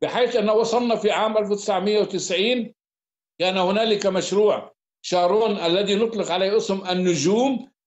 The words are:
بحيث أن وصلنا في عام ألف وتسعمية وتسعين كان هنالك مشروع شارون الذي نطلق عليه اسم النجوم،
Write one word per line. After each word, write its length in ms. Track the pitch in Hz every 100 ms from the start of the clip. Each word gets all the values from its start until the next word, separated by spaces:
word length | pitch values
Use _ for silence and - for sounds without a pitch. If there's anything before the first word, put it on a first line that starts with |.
بحيث 340 | 151 - 247 240
أن 140 | 208
وصلنا 460 | 214 226 233 240 220
في 160 | 208
عام 260 | 170 214 214
ألف 140 | 202
وتسعمية 500 | 202 - 190 196 208
وتسعين 720 | 190 190 - 180 214 247 226 - _ _ _ _ _ -
كان 180 | 180 185
هنالك 480 | 185 202 226 202 196
مشروع 640 | 185 175 190 208 127 - _ _ _
شارون 500 | - 175 180 208 220
الذي 440 | 202 170 180 202 202
نطلق 360 | 226 220 160
عليه 260 | 175 190 214
اسم 240 | - 190 185
النجوم، 840 | 180 180 165 147 214 269 254 - _